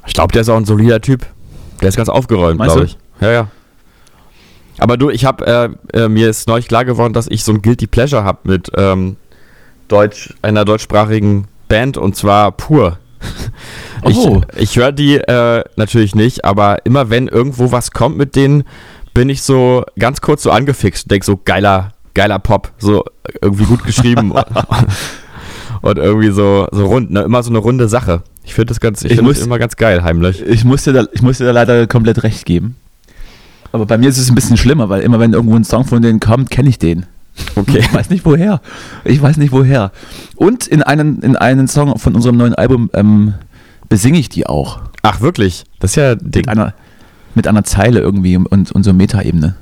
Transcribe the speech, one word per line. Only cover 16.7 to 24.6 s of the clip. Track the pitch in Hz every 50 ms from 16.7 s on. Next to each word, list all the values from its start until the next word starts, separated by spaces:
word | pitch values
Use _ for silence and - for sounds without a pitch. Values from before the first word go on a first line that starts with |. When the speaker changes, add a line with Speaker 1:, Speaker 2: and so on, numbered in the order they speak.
| 101 - -
Speaker 1:
immer | - 123 143 131 107
wenn | 113 123 131
irgendwo | - - 113 123 143 135 123 123 127
was | 123 123 117 -
kommt | - - 113 131 151
mit | - 143 135 -
denen, | 131 135 135 147 147 139 - - - - - - - - - -
bin | 120 123 135
ich | 139 135
so | - - 135 131 127 123 127 127 - - _
ganz | - 139 135 139 -
kurz | - - 151 143 -
so | 107
angefixt | 80 110 135 139 131 - - 98 - - -
und | -
denk | 107 98 -
so, | - 101 95 -
"Geiler, | - 92 92 101 101 98 92 92 101 - _ - - -
geiler | 95 98 104 101 98
Pop", | - - 104 98 - - -
so | - 101 101 104 98 - - _ _ _ - - -
irgendwie | - 101 98 98 107
gut | 101 120 120 -
geschrieben | - 110 - 123 120 120 120 110 98
Speaker 2:
<laughs> | - - - - 113 -